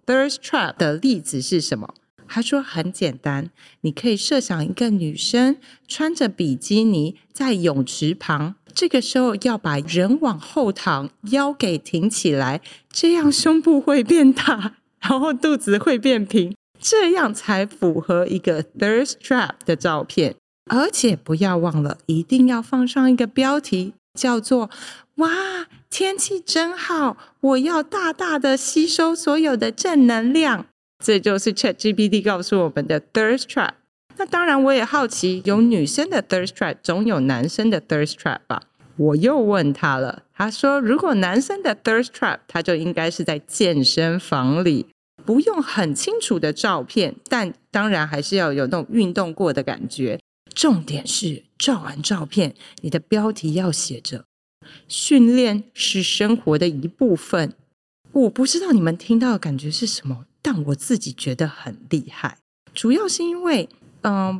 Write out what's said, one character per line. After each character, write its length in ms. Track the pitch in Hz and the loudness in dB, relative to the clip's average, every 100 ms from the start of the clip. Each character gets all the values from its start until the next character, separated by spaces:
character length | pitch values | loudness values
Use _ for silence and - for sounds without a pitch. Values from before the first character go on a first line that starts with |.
| - | 0
thirst 320 | 262 277 - | 0 0 -4
trap 380 | - 294 175 - | -4 -2 -2 -2
的 180 | 160 151 | -2 0
例 240 | 262 214 | 0 0
子 220 | 147 135 | -4 -6
是 200 | 127 180 | -2 -2
什 160 | 151 117 | -2 -6
么？ 160 | - - _ _ - | -8 -16 _ _ -10
他 140 | - | -6
说 200 | 233 285 | -2 -2
很 300 | 269 175 165 | -2 -6 -6
简 260 | - 170 127 | -4 -4 -4
单， 340 | 151 139 160 - - _ | -4 -4 -6 -12 -20 _
你 100 | - | -6
可 180 | 147 240 | -2 -2
以 80 | 202 | -2
设 220 | - 285 | 0 0
想 260 | - 170 160 | 0 -2 -4
一 80 | |
个 160 | 185 240 | -2 0
女 260 | 202 160 151 | 0 -2 -4
生 420 | - 240 254 285 - - - | -2 2 2 0 -6 -20 -12
穿 260 | - 311 | -4 -2
着 140 | 330 240 | 0 -2
比 280 | - 165 127 | -2 -2 -2
基 280 | - 208 | 0 2
尼 320 | 226 185 151 - _ | 4 2 0 -4 _
在 220 | - 262 | -6 -2
泳 320 | 208 170 139 127 | 0 0 0 -2
池 300 | - 151 185 | -2 -4 -2
旁， 400 | - 151 151 196 _ | -2 -2 -4 -10 _
这 160 | - 349 | -4 0
个 120 | 269 | 0
时 180 | 240 262 | 0 0
候 160 | 254 202 | 0 0
要 220 | 247 220 | -2 -2
把 200 | 170 143 | -2 -4
人 400 | 156 170 190 285 | -2 0 2 2
往 180 | 302 170 | 0 -4
后 340 | - - 233 | -6 -2 -2
躺， 380 | 190 - 143 143 _ 208 | -2 -2 -2 -4 _ -4
腰 220 | 262 277 | 0 0
给 240 | 285 214 160 | -2 -2 -2
挺 320 | - 170 190 | -4 -2 -2
起 220 | - 180 | 0 0
来， 300 | 143 127 143 - - _ | 0 -2 -4 -8 -20 _
这 220 | - 339 | 0 2
样 180 | 339 294 | 4 2
胸 300 | 277 330 320 | 2 2 4
部 180 | 320 285 | 4 4
会 240 | 285 285 | 4 2
变 300 | 226 339 269 | 4 6 6
大， 420 | 262 - 233 202 - _ _ | 4 0 -2 -4 -8 _ _
然 180 | - 269 | -2 0
后 140 | 311 | 0
肚 220 | 254 311 294 | 0 0 0
子 220 | - 202 | 2 0
会 200 | 262 254 | 2 2
变 280 | 269 240 202 | 2 2 2
平， 280 | 226 175 196 _ _ | 0 0 -4 _ _
这 340 | - 440 359 | 0 4 4
样 200 | 359 277 | 4 0
才 320 | 208 - 196 202 | -2 -2 0 -2
符 360 | - 180 165 | 0 0 0
合 260 | - 175 180 | 0 0 2
一 100 | 190 | 0
个 240 | - 156 | 0 -2
thirst 520 | 151 - 202 226 269 - | -2 -2 0 2 0 -4
trap 280 | - 254 202 - - | -2 0 -2 -4 -4
的 120 | 160 | -2
照 260 | 185 156 | -2 -2
片。 320 | - - 147 - _ _ - | -4 -2 -2 -4 _ _ -2
而 260 | 240 320 | 0 0
且 240 | - 247 175 | 2 0 0
不 200 | - 160 | -2 0
要 200 | 196 180 | 0 0
忘 260 | 170 156 | 0 0
了， 160 | 147 - - | -2 -4 -2
一 140 | 160 | -2
定 260 | 165 254 254 | 2 4 4
要 140 | 240 | 2
放 240 | 226 262 247 | -2 0 0
上 240 | 269 262 | 4 4
一 60 | 247 | 4
个 100 | 233 | 2
标 320 | 247 262 285 | 0 0 0
题， 360 | 285 185 185 - _ | 0 -2 -4 -10 _
叫 280 | - 262 240 | -4 -2 -2
做 280 | 220 254 220 - - - _ - | 0 0 0 -8 -20 -20 _ -2
“哇， 140 | 320 349 381 370 330 - - | 0 0 -4 -8 -12 -18 -10
天 280 | - 381 392 | -4 -2 -2
气 240 | - 392 | -4 -4
真 360 | - 320 330 359 | -2 -2 -2 -4
好， 380 | - 330 277 214 - _ | -4 -2 -2 -4 -12 _
我 180 | 269 262 | 2 2
要 240 | 285 330 | 2 0
大 300 | 302 403 349 | -2 -2 -2
大 260 | 320 359 302 | -4 -4 -2
的 200 | 277 269 | 0 0
吸 280 | - - 330 | 0 0 2
收 300 | - 330 330 | 2 0 0
所 240 | - 294 | 0 2
有 160 | 320 247 | 2 0
的 160 | 226 | -2
正 340 | 233 381 320 247 | -2 2 6 6
能 280 | 226 233 | 4 2
量”。 320 | 294 311 220 - _ _ _ - | 2 2 0 -4 _ _ _ 0
这 140 | 208 | 2
就 180 | 190 196 | 2 0
是 160 | 226 | 0
Chat 200 | 190 - | 0 -2
G 200 | 180 214 | 0 0
P 160 | 208 214 | 2 2
T 140 | 208 | 2
告 180 | 196 190 | 0 -2
诉 220 | 180 202 | 0 0
我 80 | 170 143 | 0 0
们 120 | 139 | -2
的 120 | 151 | -2
thirst 440 | - - 220 262 | -2 0 2 0
trap。 300 | - - 202 - _ _ _ - | -2 -2 -2 -4 _ _ _ -8
那 80 | 392 | -4
当 180 | 349 | 0
然 180 | 349 277 | 2 2
我 100 | 269 | 4
也 100 | 269 | 2
好 240 | 226 294 247 | 0 0 -2
奇， 360 | - 180 185 190 | -2 -2 -2 0
有 160 | 202 | 4
女 240 | 233 214 143 | 4 4 0
生 240 | - 330 | -2 -2
的 140 | 330 | -2
thirst 240 | 196 185 185 | -2 -2 -2
trap， 300 | - 180 - | -4 -4 -4
总 240 | - 175 214 | -2 -2 0
有 140 | 185 | 0
男 280 | 131 123 139 | 0 0 -2
生 220 | - 220 | 0 0
的 100 | 190 | 0
thirst 340 | - 156 151 | -2 -2 -2
trap 260 | - - - - | -4 -6 -6 -6
吧？ 160 | - - _ _ - | -10 -10 _ _ -2
我 200 | 151 151 | 2 4
又 240 | 208 294 | 2 2
问 320 | 214 202 147 | 2 2 0
他 260 | 139 160 131 | 0 0 0
了， 260 | 131 - - | -4 -8 -12
他 160 | - 208 | -6 -6
说 300 | 220 277 285 | -2 0 2
如 180 | 233 285 | 2 0
果 160 | 370 | 2
男 260 | 226 185 202 | 2 2 0
生 220 | 277 392 | -2 -2
的 140 | 359 208 | -4 -4
thirst 320 | - 220 247 | 0 0 -2
trap， 320 | - 220 - _ | -4 -4 -4 _
他 160 | 170 | -6
就 120 | 165 170 | -2 -2
应 160 | 165 | -2
该 200 | 170 165 | -2 -4
是 120 | 170 | -2
在 140 | 175 151 | -4 -4
健 460 | - - 196 151 | -6 0 2 2
身 360 | 127 - 165 170 | 2 2 0 0
房 460 | - 143 127 151 180 | -2 0 2 2 2
里， 220 | 143 - _ _ _ | 0 -2 _ _ _
不 160 | - 233 | 0 2
用 200 | 330 381 | 2 0
很 320 | 277 - 170 | -2 -2 -2
清 260 | 143 - 453 | -2 -4 -4
楚 200 | - 185 | -2 -2
的 120 | 151 | -2
照 300 | 147 214 175 | -2 -2 -2
片， 340 | 127 - - - - | -4 -2 -2 -4 -4
但 240 | 247 190 - _ | -4 -4 -8 _
当 180 | 208 214 | -2 0
然 200 | 185 151 | 0 -2
还 120 | 147 | -4
是 160 | 147 196 | -2 -2
要 160 | 165 | 0
有 140 | 139 131 | -2 -2
那 160 | 131 | -4
种 60 | - | -2
运 220 | 233 190 | 0 0
动 180 | 175 180 | 0 -4
过 220 | 160 185 | -2 -2
的 80 | 139 | 0
感 260 | 131 - - | -4 -6 -8
觉。 320 | - 127 - - _ _ - | -6 -4 -6 -10 _ _ 0
重 280 | 320 202 | 2 2
点 220 | 156 147 - | -2 -8 -6
是 380 | - 180 143 - - | -4 -4 -8 -12 -6
照 240 | - 208 | -2 -2
完 180 | 151 147 | -4 -8
照 240 | 147 196 151 | -4 -4 -4
片， 300 | - 165 - - - | -2 -2 -4 -20 -12
你 80 | 160 | -4
的 80 | 160 | -4
标 340 | - 214 214 | 0 0 0
题 220 | 214 160 | -2 -4
要 180 | 156 185 | -2 -2
写 300 | 151 - 120 | -2 -6 -8
着 240 | - - - _ _ _ - - - | -12 -12 -16 _ _ _ -20 -20 -12
“训 460 | - - 285 233 247 | -6 4 6 8 6
练 300 | 247 208 - - | 4 0 -6 -6
是 260 | - 190 | -2 -2
生 340 | 180 - 208 233 | -2 0 2 2
活 220 | - 151 | 2 2
的 100 | 175 | 2
一 200 | 147 160 | -2 -4
部 280 | - 254 170 | 0 2 2
分”。 380 | - 180 151 - _ _ _ _ _ | 0 -2 -2 -6 _ _ _ _ _
我 160 | 277 233 | 0 2
不 160 | - 269 | 2 0
知 120 | 339 | 0
道 120 | 370 | 2
你 100 | 240 | 2
们 160 | 165 165 | 2 -2
听 220 | - 226 | 0 2
到 140 | 247 | 2
的 40 | 214 | -2
感 180 | 160 135 | -2 -6
觉 140 | 147 | -6
是 160 | 156 226 | -6 -6
什 220 | - 139 | -6 -8
么， 180 | 123 127 _ | -8 -12 _
但 240 | 311 208 143 | -4 -2 -2
我 80 | |
自 240 | 139 - 240 | -4 -2 -2
己 160 | - | -4
觉 220 | 127 - 123 | -10 -6 -4
得 120 | 160 | -4
很 300 | - - - - | -6 -14 -16 -4
厉 160 | 156 127 | -4 -4
害。 300 | - - - _ _ _ | -8 -8 -8 _ _ _
主 180 | - 226 | -4 0
要 160 | 285 403 | 2 0
是 140 | - | -2
因 200 | 339 349 | -4 -4
为， 260 | 349 277 - _ _ _ | -2 -2 -2 _ _ _
呃， 340 | 214 196 190 190 | -4 -2 -2 -2